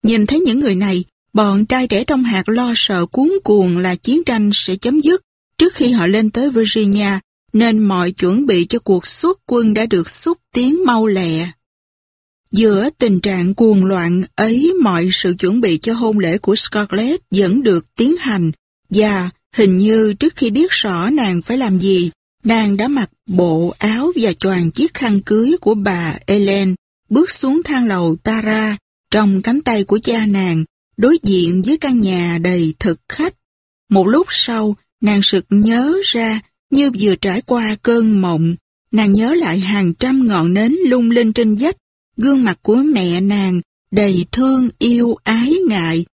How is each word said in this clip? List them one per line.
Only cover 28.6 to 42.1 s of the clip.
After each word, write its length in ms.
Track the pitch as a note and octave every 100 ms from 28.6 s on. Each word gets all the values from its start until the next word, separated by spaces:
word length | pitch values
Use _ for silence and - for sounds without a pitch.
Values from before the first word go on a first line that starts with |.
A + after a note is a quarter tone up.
| G#3+ G#3 _ _ _
trong 320 | G#3+ G#3 F#3+
cánh 180 | G#3+ C4+
tay 240 | C4 A3+
của 140 | G3 G#3
cha 240 | B3 A#3 G#3+
nàng, 380 | G3 F#3 D#3+ D#3+ _ _ -
đối 220 | A#3+ E4
diện 400 | G3+ F#3 E3+ F#3
với 160 | F#3+ D#4
căn 220 | C#4+ B3
nhà 380 | G3 F3+ F3 E3+
đầy 360 | F3 F3+ D#3+ -
thực 220 | F#3+ D#3+ _
khách. 260 | - E4+ - _ _ _ _ _
Một 160 | G3 F#3+
lúc 200 | C#4 F#4+
sau, 460 | - - A3+ G#3+ G#3 _ _
nàng 200 | G#3 G3+
sực 240 | G3 F#3+ -
nhớ 460 | G3+ A3 A#3 C4+ F#4
ra 360 | G4 A#3 A3+ A3 - _ _
như 200 | C#4 C#4+ G#3+
vừa 160 | G#3 F3+
trải 260 | G3+ F#3
qua 340 | - A#3+ A3 G#3+
cơn 400 | - A#3 A3 G#3
mộng. 340 | F3+ D#3+ E3 E3+ _ _ _
Nàng 200 | G#3+ G#3+
nhớ 220 | G3+ A#3
lại 240 | E4+ B3 F3
hàng 340 | F#3 G#3 F3+
trăm 320 | E3+ B3+ C4 A#3+
ngọn 280 | F#3+ E3
nến 220 | F#3+ A3+ E4 E4
lung 240 | B3+ A#3
linh 220 | A#3 A3+
trên 240 | A3 A3 G#3
vách, 200 | D4 - _ _ _